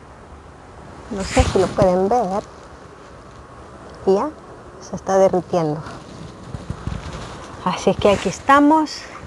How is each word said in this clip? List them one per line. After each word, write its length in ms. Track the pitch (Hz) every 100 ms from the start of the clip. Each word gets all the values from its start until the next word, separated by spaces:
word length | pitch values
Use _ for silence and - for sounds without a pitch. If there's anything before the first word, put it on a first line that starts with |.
| - - - - - - - - - - -
No 120 | 202
sé 200 | 190 -
si 160 | - 196
lo 80 | 185
pueden 420 | - 196 185 196
ver. 340 | 240 185 196 - - - - - - - - - - - - - - - - 190
Y 80 | 196
ya, 140 | 294 311 - - - -
se 140 | - 185
está 220 | - 190
derritiendo. 640 | 190 180 - 180 160 151 - - - - - - - - - - - - - - - - - -
Así 280 | 185 - -
es 60 | -
que 120 | 208
aquí 200 | 196 196
estamos, 720 | - - 277 294 311 302 - - -